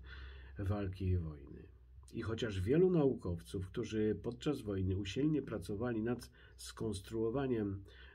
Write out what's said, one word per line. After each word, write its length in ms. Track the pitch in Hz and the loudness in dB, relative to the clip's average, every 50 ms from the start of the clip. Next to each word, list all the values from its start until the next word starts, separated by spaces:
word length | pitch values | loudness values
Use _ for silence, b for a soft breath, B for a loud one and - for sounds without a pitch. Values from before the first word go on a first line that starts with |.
| B B B B B B B B B B B - | B B B B B B B B B B B -6
walki 480 | 98 95 104 104 101 92 92 - 95 | -2 0 0 0 0 -4 -4 -2 0
i 120 | 92 90 90 | 2 2 2
wojny. 420 | 82 78 76 69 - - - - - - - - - - - - - - - | 2 -2 -6 -10 -12 -14 -14 -14 -16 -18 -20 -20 -20 -20 -20 -20 -20 -10 -6
I 80 | - 110 | -4 -2
chociaż 380 | 101 113 - 127 113 95 95 | -2 -2 -2 -2 -2 -2 -2
wielu 300 | 90 104 135 165 185 185 | 2 4 6 8 8 8
naukowców, 760 | 180 165 143 135 120 - - 95 85 82 - - - 101 92 | 8 8 6 6 4 2 0 -2 -4 -4 -6 -6 -6 -6 -6
którzy 500 | - - 123 113 95 104 110 107 107 104 - - | -4 -4 -4 -4 0 2 2 4 4 2 2 -2
podczas 380 | 117 123 123 - 151 135 - | -4 -6 -2 -2 0 0 0
wojny 360 | 110 104 101 95 95 92 95 | -2 -2 0 0 2 2 2
usilnie 460 | 95 101 - - 131 139 156 156 143 - | 0 -2 -2 0 2 4 4 4 2 0
pracowali 600 | - 120 101 95 107 107 98 120 123 117 110 107 | -2 -6 -6 -4 -4 -4 -2 0 0 0 0 0
nad 280 | 120 120 117 - - B B B B B | 0 -2 -2 -4 -14 B B B B B
skonstruowaniem 1300 | B - - - - 113 113 101 95 - - 110 113 113 113 113 139 139 131 123 110 104 101 98 98 98 B B B B B B | B -14 -14 -8 -4 -2 -2 -2 -4 -6 -6 -2 0 0 2 2 0 2 2 2 2 2 0 -2 -4 -6 B B B B B B